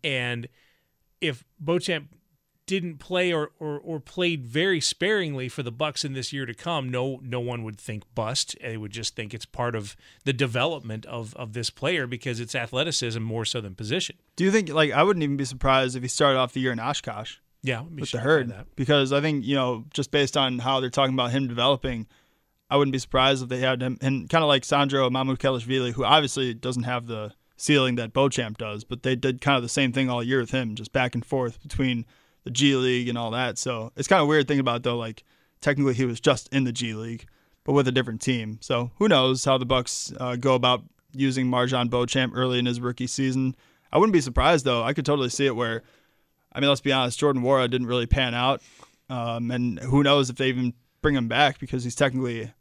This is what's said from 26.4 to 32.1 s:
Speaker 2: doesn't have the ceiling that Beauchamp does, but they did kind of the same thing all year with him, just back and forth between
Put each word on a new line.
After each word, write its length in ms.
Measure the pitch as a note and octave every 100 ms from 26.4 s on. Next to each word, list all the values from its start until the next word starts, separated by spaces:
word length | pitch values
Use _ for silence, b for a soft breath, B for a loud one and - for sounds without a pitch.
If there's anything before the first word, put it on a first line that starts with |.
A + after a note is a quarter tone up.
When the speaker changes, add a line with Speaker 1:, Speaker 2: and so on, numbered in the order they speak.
| B2+
Speaker 2:
doesn't 300 | A2+ B2 B2
have 220 | A#2+ B2 A#2
the 260 | A2+ G#2+ _ _ _
ceiling 400 | - D3 C3 A#2+
that 180 | A2+
Beauchamp 420 | C3 C#3 C3+ A2+ A2
does, 280 | A2 G#2
but 180 | - B2
they 120 | -
did 280 | B2+ C3 B2+
kind 140 | - C#3
of 60 |
the 60 | A#2+
same 240 | - C3+
thing 160 | B2+ C3
all 140 | B2
year 180 | A#2+ C3
with 100 | A#2
him, 240 | C3 A#2
just 180 | A2 A2
back 220 | C3 B2+
and 120 | A#2+ -
forth 340 | C3+ B2 -
between 440 | D3 - C3 A#2+ -